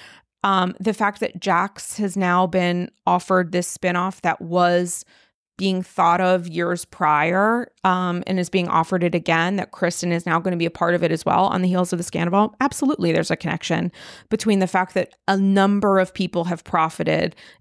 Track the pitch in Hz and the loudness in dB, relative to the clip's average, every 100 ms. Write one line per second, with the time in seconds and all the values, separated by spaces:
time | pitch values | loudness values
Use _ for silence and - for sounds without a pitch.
0 | - - _ _ 202 190 180 - 202 202 | -20 -20 _ _ 0 0 0 -2 -4 0
1 | 208 - 214 175 196 175 196 - - - | -2 -2 -6 -4 0 0 0 -6 -12 -6
2 | 202 196 180 180 185 185 175 175 180 - | -4 -2 0 2 2 0 0 0 -4 -6
3 | - 180 - 185 170 180 175 - 180 175 | 0 0 2 0 0 -2 -4 -4 -4 -2
4 | 190 - 170 - 165 180 175 175 180 - | -4 -4 -4 -4 -2 2 4 2 0 -6
5 | - _ _ _ _ - 190 185 180 - | -12 _ _ _ _ -4 -2 -2 -4 0
6 | 170 175 185 185 175 165 175 175 - - | 2 4 2 2 0 -4 -2 -4 -6 -2
7 | 156 147 160 185 214 240 - _ 190 185 | 2 2 2 2 2 0 -4 _ 0 2
8 | 180 175 - 185 170 190 175 165 160 180 | 0 -2 -2 -2 0 -2 0 0 0 0
9 | 175 170 165 165 175 196 - - 175 - | 0 0 0 0 0 -2 -4 -4 -4 -2
10 | 180 170 170 165 185 170 165 - 170 175 | -2 -2 0 -2 0 -2 -2 -2 0 0
11 | 170 160 - - 196 180 185 180 180 175 | 0 0 0 2 2 0 0 0 0 -2
12 | - - 170 196 214 - 285 - 277 - | -4 -4 0 2 0 0 -4 0 -2 0
13 | 170 160 - 170 160 165 - 170 175 - | 0 0 0 -4 -4 -6 -4 -4 -4 -8
14 | - - - 220 220 196 185 190 185 190 | -18 -20 -6 -4 0 2 2 0 -2 -2
15 | - _ - 196 196 196 196 202 202 190 | -6 _ -2 2 4 4 4 4 4 4
16 | 185 - 180 175 170 170 - 175 160 - | 2 -2 -4 -2 -4 -4 -2 0 0 -2
17 | 156 156 165 - - - | -2 0 -2 -6 -20 -10